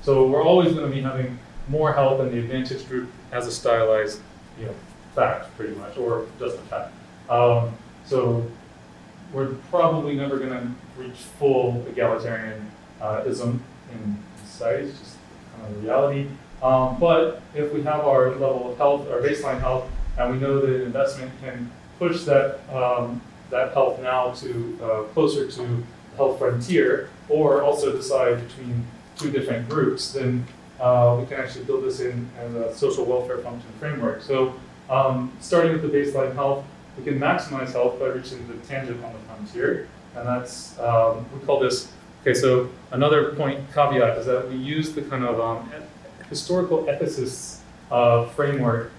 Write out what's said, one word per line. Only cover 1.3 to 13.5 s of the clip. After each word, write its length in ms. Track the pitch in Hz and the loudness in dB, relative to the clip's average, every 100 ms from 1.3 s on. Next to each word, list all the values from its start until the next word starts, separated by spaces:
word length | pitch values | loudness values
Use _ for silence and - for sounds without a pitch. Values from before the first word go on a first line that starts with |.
| - - - - | -8 -14 -12 -4
more 240 | 147 151 | 0 2
health 280 | 143 135 135 | 4 4 4
in 100 | 123 | 0
the 80 | 120 | -2
advantage 500 | 117 131 127 131 - | -4 -4 -4 -8 -6
group 220 | 127 123 - - | -6 -6 -14 -10
as 140 | 123 120 | -8 -6
a 60 | |
stylized, 680 | 113 127 117 113 110 107 - - - - - | -2 2 4 4 4 2 -6 -16 -20 -20 -14
you 80 | 107 | -12
know, 80 | - - - - | -12 -16 -20 -8
fact, 400 | - 127 - - - | 0 0 0 -8 -10
pretty 180 | 107 98 | -8 -8
much, 200 | 95 135 | -12 -6
or 300 | 120 117 - - | -2 -2 -4 -8
just 180 | 123 - | -8 -8
a 60 | |
fact. 300 | - - - - - - - | -8 -8 -8 -14 -20 -20 0
Um, 420 | 120 123 117 117 - - - | 4 6 4 0 -6 -16 -20
so 400 | - 131 120 117 - - - - - - - - - | -2 0 2 0 -2 -10 -20 -20 -20 -20 -20 -20 -10
we're 220 | 135 135 135 - | -4 -4 -6 -2
probably 440 | 175 165 156 143 | 2 4 2 -2
never 240 | 139 139 135 | -2 -2 -2
gonna 360 | 127 123 120 123 - 127 | -4 -6 -8 -10 -14 -14
reach 180 | 123 - - - | -14 -14 -18 0
full 460 | 143 131 120 120 - | 4 4 2 -2 -4
egalitarianism 1700 | 123 113 113 117 113 110 110 104 - - - 107 107 - - 120 | 0 0 0 -2 -6 -8 -10 -14 -18 -20 -8 -4 -2 -2 -2 -2